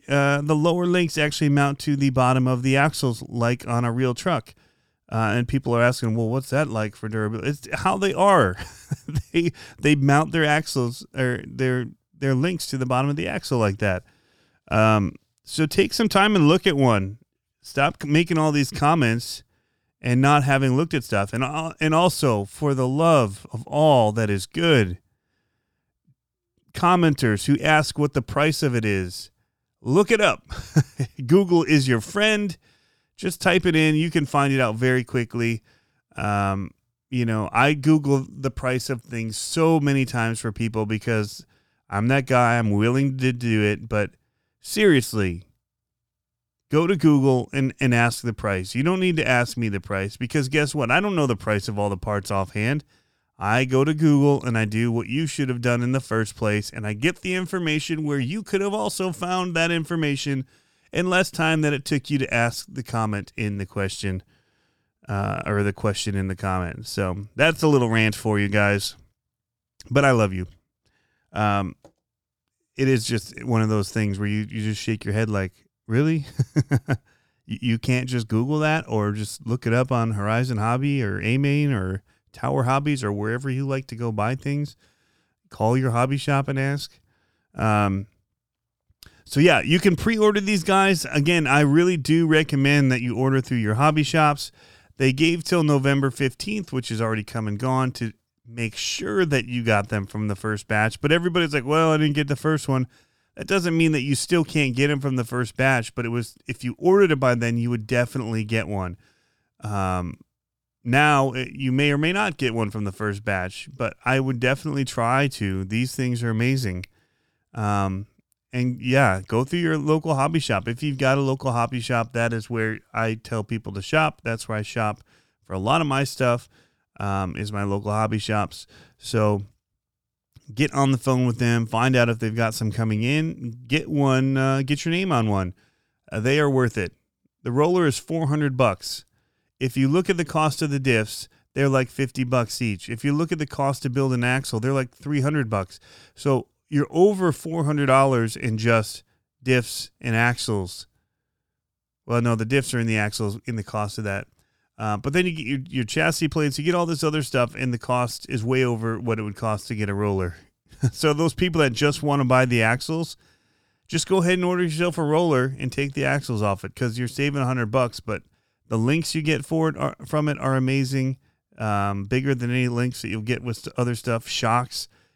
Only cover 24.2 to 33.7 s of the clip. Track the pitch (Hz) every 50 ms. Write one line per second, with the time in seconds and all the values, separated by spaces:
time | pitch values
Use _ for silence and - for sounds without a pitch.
24.2 | 110 104 101 98 - - - 160 170 170 151 123 101 90 90 - _ _ _ _
25.2 | _ _ _ _ _ _ _ _ _ _ _ _ _ _ _ _ _ _ _ _
26.2 | _ _ _ _ _ _ _ _ _ _ - - 185 175 185 175 170 160 143 -
27.2 | 135 113 107 101 - - 143 - 139 156 156 151 147 - - 147 147 143 - 135
28.2 | 117 - - 143 147 156 147 - 160 135 123 117 107 104 101 95 92 87 - -
29.2 | - - _ _ _ _ _ _ _ _ _ _ - 117 139 196 214 - 233 208
30.2 | 202 - - - - - - - - - - 156 - - - - 131 - _ -
31.2 | 131 117 165 196 196 175 175 165 147 139 156 143 131 131 123 110 - - - 202
32.2 | 208 220 214 208 208 190 160 - _ _ _ _ _ _ _ _ _ _ _ -
33.2 | 170 180 - - - 185 175 180 - 185